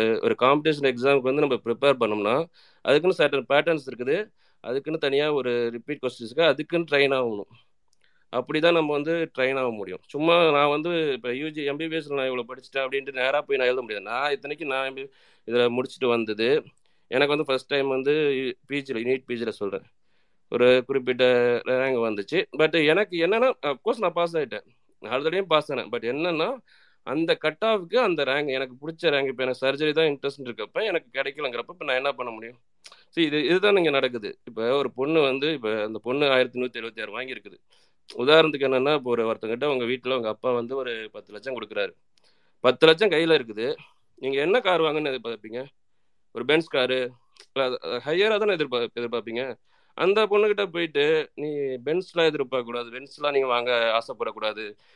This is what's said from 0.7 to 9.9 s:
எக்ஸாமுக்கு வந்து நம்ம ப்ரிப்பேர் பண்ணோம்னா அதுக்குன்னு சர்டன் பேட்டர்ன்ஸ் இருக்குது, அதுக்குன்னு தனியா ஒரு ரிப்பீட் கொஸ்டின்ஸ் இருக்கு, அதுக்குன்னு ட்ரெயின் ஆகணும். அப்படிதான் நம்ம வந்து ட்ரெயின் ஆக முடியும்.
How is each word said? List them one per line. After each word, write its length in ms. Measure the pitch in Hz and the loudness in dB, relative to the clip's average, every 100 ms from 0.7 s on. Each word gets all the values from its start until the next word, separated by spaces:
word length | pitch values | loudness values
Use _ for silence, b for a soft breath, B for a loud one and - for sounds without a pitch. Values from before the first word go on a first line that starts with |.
| 147 139 | 2 0
எக்ஸாமுக்கு 420 | 120 135 139 127 | 2 2 2 2
வந்து 140 | 143 143 | 0 2
நம்ம 120 | 120 | 0
ப்ரிப்பேர் 400 | 117 120 139 131 | -2 2 2 2
பண்ணோம்னா 380 | 110 104 101 131 170 b b b | 0 0 0 0 -2 b b b
அதுக்குன்னு 360 | - 147 175 180 | 2 4 4 4
சர்டன் 300 | 147 139 120 | 2 2 2
பேட்டர்ன்ஸ் 360 | 139 151 160 135 | 2 2 -2 -4
இருக்குது, 280 | 117 123 170 214 _ _ _ | -8 -2 -2 -2 _ _ _
அதுக்குன்னு 400 | 113 135 151 160 | -6 -6 -4 -2
தனியா 240 | 143 139 151 | 0 2 2
ஒரு 200 | 143 123 120 117 | 0 0 0 -2
ரிப்பீட் 320 | 117 127 147 | -4 -10 -6
கொஸ்டின்ஸ் 280 | 127 - 113 | -6 -6 -8
இருக்கு, 200 | 131 165 | 2 2
அதுக்குன்னு 400 | 135 156 170 165 | 2 0 -2 0
ட்ரெயின் 260 | 143 139 135 | 2 2 2
ஆகணும். 360 | 120 104 95 b b _ _ _ _ _ _ | 0 -4 -10 b b _ _ _ _ _ _
அப்படிதான் 440 | 127 123 156 170 170 | -8 -4 2 4 4
நம்ம 160 | 151 | 2
வந்து 200 | 147 147 170 160 | -2 -2 -2 -4
ட்ரெயின் 300 | - 131 135 | -2 0 0
ஆக 100 | 127 | -2
முடியும். 300 | 110 95 | -4 -8